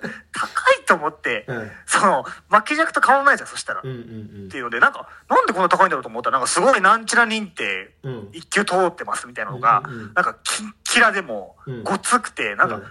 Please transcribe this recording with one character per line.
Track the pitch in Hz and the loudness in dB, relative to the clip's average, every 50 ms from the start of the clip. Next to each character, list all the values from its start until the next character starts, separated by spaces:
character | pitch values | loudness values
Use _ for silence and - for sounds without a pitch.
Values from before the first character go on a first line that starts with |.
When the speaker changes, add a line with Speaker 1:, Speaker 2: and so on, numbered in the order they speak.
| - - - - - _ - | -12 -12 -12 -14 -16 _ -8
Speaker 1:
高 | - - - - - - 494 539 | -6 -6 -4 -4 0 2 2 2
い | 508 - | 2 2
と | - 202 | 0 0
思 | 165 147 156 | 0 0 -6
っ | 151 | -6
て、 | - - 135 117 104 - | -6 -6 -6 -4 -6 -6
Speaker 2:
う | - 123 | -8 -8
ん。 | 117 110 110 - - - | -8 -10 -12 -14 -14 -6
Speaker 1:
そ | - - - - | -2 0 2 4
の、 | 190 170 131 123 - - - _ - | 4 2 2 -2 -6 -12 -16 _ 2
巻 | 202 208 208 - 302 | 2 2 4 2 0
き | |
尺 | 302 320 330 - | 0 0 0 0
と | 285 | 0
変 | - - 269 | 4 4 4
わ | 277 277 | 4 6
ん | |
な | 277 262 | 4 2
い | |
じ | - - | 2 0
ゃ | |
ん、 | - | -8
そ | - | -12
し | - - | -12 -10
た | - 113 | -8 -8
ら。 | - - | -8 -8
Speaker 2:
う | |
ん | 131 | -10
う | 127 | -12
ん | |
う | 120 120 113 110 110 107 104 - 101 98 | -12 -12 -14 -14 -14 -14 -14 -14 -16 -14
ん。 | |
Speaker 1:
っ | 95 | -12
て | - | -10
い | 139 123 | -8 -8
う | |
の | 120 | -4
で、 | 117 - | 0 2
な | - 415 | 2 2
ん | - | 2
か、 | - - - - - _ - | 0 -12 -16 -18 -12 _ 2
な | 254 494 | 4 4
ん | 494 | 4
で | - - | 4 2
こ | - | 2
ん | 185 | 2
な | 170 | 2
高 | 165 160 190 | 4 4 4
い | |
ん | 180 | 4
だ | 156 | 2
ろ | 135 | 0
う | 120 | -6
と | 120 | -6
思 | 110 117 | -8 -6
っ | 120 | -2
た | 117 | 0
ら、 | 120 135 | 0 0
な | |
ん | |
か | 123 - | 0 0
す | - 170 | 0 2
ご | 185 262 262 | 4 4 4
い | 208 | 6
な | 185 190 220 | 6 6 4
ん | 226 226 | 4 2
ち | - - | 0 2
ゃ | 233 | 2
ら | 240 226 | 2 2
認 | 220 220 214 180 - | 2 -4 -4 -6 -8
定、 | - 113 101 98 92 98 - _ _ - | -6 -6 -4 -6 -6 -8 -12 _ _ -12
Speaker 2:
う | 135 | -10
ん。 | 127 113 101 101 107 | -10 -10 -12 -14 -16
Speaker 1:
一 | - - - | -16 -10 -4
級 | - 202 208 | -2 -2 0
通 | - 180 185 185 170 | 0 2 2 2 2
っ | 175 | 0
て | - - | -4 -8
ま | - 120 | -8 -8
す | - - 123 | -8 -8 -10
み | 123 | -10
た | - 110 | -10 -8
い | |
な | - - | -8 -6
の | 123 | 0
が、 | 120 117 113 104 - | 2 4 4 4 2
Speaker 2:
う | - | -2
ん | 123 | -10
う | |
ん | 113 | -12
う | 110 | -12
ん。 | 104 - | -6 -2
Speaker 1:
な | - - | 0 0
ん | |
か、 | - - - - | 0 -2 -6 -6
キ | - - - 214 | -6 -6 -6 -6
ン | 214 - _ - | -10 -14 _ -6
キ | - - 240 | 0 2 4
ラ | 233 220 196 | 4 4 2
で | 202 180 | 0 -4
も、 | 139 110 104 92 - - _ - | -6 -8 -10 -10 -12 -18 _ -14
Speaker 2:
う | 135 127 | -12 -10
ん。 | 117 107 | -8 -6
Speaker 1:
ご | 123 196 190 | -4 -4 -4
つ | - - 240 240 | -2 0 0 0
く | - - | 0 -2
て、 | - - 127 104 101 | -8 -6 -6 -4 0
な | - 175 | 0 0
ん | 185 | 0
か、 | - | -2
Speaker 2:
う | 101 | -6
ん。 | - - | -12 -14